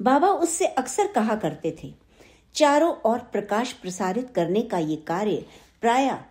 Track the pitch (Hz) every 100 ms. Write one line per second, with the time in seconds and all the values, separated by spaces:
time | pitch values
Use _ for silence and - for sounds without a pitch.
0 | 254 285 370 339 339 - 370 - 254 -
1 | 392 247 220 214 160 147 160 160 143 -
2 | _ _ - _ _ - 294 294 339 -
3 | 214 240 - 202 208 208 - - 185 180
4 | 185 214 254 180 170 202 233 180 156 156
5 | - 175 214 156 - - _ _ 233 247
6 | 269 160 -